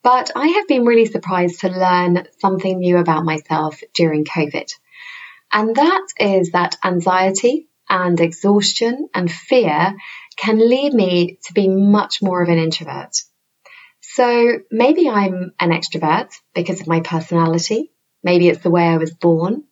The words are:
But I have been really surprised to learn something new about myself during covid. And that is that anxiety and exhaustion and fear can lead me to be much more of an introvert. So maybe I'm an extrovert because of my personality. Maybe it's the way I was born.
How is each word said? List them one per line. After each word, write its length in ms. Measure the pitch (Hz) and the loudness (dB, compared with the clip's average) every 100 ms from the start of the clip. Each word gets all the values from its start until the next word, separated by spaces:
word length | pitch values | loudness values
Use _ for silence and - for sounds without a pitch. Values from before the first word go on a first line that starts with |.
But 300 | 247 254 254 - | 2 2 0 -2
I 100 | 294 | 0
have 220 | 370 392 | 0 0
been 160 | 269 | 0
really 220 | 233 233 226 | 4 4 2
surprised 540 | 220 170 185 180 175 | -2 -4 -2 -2 -2
to 80 | 190 | -4
learn 600 | 185 185 180 180 175 175 _ | 0 0 2 2 0 -2 _
something 400 | 196 190 190 185 | -2 -2 -4 -2
new 200 | 180 175 | 2 2
about 260 | 170 156 | 2 0
myself 580 | 165 156 - 156 156 151 - | 0 -4 -4 -4 -4 -8 -12
during 300 | - 170 151 | 0 0 0
covid. 460 | 151 - 151 - - - _ - - - - - _ | -2 -4 -4 -4 -10 -16 _ -20 -20 -20 -20 -20 _
And 220 | 214 220 | -2 0
that 320 | 226 285 381 381 - | 2 2 2 -4 -4
is 320 | 202 196 175 | 0 0 0
that 240 | 175 180 - | -2 -2 -2
anxiety 800 | 190 180 175 185 190 196 240 302 - _ _ | -4 -2 0 0 0 2 0 0 -6 _ _
and 280 | 185 180 170 | -2 0 2
exhaustion 880 | 170 165 196 202 202 - 233 254 302 | 0 0 2 2 2 -2 -2 -4 -6
and 180 | - 180 | -4 -4
fear 680 | 165 - 254 214 151 175 196 - - - - | -6 0 2 2 0 -2 -4 -16 -20 -20 -8
can 240 | 208 220 | -2 2
lead 340 | 226 254 285 | 4 4 2
me 460 | 254 185 175 175 - - | 0 2 0 -2 -4 -6
to 60 | |
be 140 | 180 196 | -2 0
much 560 | 190 202 208 - - | 2 4 2 0 -4
more 180 | 202 180 | -2 -2
of 80 | 175 | 0
an 100 | 170 | 2
introvert. 640 | 160 160 170 139 143 - - _ _ _ - - - _ | 0 -4 -8 -12 -10 -10 -10 _ _ _ -20 -20 -20 _
So 600 | - - 247 240 233 233 - | -18 -2 0 2 2 0 -4
maybe 380 | 220 247 330 320 | 0 2 4 2
I'm 440 | 214 196 185 180 - | 0 -2 -4 -10 -4
an 120 | 180 | -2
extrovert 600 | 160 - 165 165 175 - - _ | -2 -4 -6 -2 -2 -2 -14 _
because 260 | - 175 175 | -8 -6 -6
of 60 | - | -2
my 140 | 165 | -2
personality. 880 | 165 165 165 170 165 165 170 180 320 _ _ _ | -2 -6 -2 -2 0 0 -2 -4 -6 _ _ _
Maybe 260 | 180 175 175 | 0 4 4
it's 140 | 170 | 2
the 80 | 180 | 0
way 140 | 175 | 2
I 140 | 170 165 | 2 2
was 140 | 160 | -2
born. 520 | 165 170 160 175 254 302 | -2 0 2 0 -4 -8